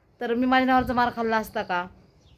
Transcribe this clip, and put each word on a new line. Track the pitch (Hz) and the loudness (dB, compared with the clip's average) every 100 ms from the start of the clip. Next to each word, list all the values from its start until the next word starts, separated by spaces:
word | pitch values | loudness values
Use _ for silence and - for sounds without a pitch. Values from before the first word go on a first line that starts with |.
| _ - | _ -10
तर | 240 233 | -4 -2
मी | 254 | 2
माझ्या | 262 254 | 2 4
नवऱ्याचा | 254 254 240 | 2 2 0
मार | 240 233 | 0 -2
खाल्ला | 226 220 | -2 -2
असता | 208 220 | -2 -6
का? | 196 180 180 - _ _ _ | -4 -4 -6 -12 _ _ _